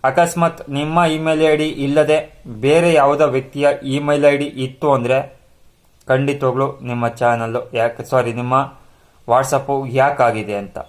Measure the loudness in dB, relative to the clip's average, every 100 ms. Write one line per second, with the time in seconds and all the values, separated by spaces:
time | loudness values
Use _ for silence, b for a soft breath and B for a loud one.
0 | 0 2 0 2 -2 -2 -8 -6 -2 0
1 | 0 0 -2 2 2 2 0 -2 0 2
2 | 2 2 -2 -18 -18 -4 2 4 4 4
3 | 4 4 2 0 -4 -2 0 0 -4 -4
4 | 0 4 4 2 -2 -6 -10 -2 0 2
5 | 2 0 -2 -16 _ _ -20 _ _ _
6 | -2 0 0 0 -2 0 -2 -4 -8 -4
7 | -4 0 0 0 -2 -6 -6 -2 -2 -4
8 | -2 -2 0 -4 -2 0 -2 b b b
9 | b b 0 0 2 -2 -2 -6 -2 0
10 | 0 2 0 0 -6 -8 -8 -14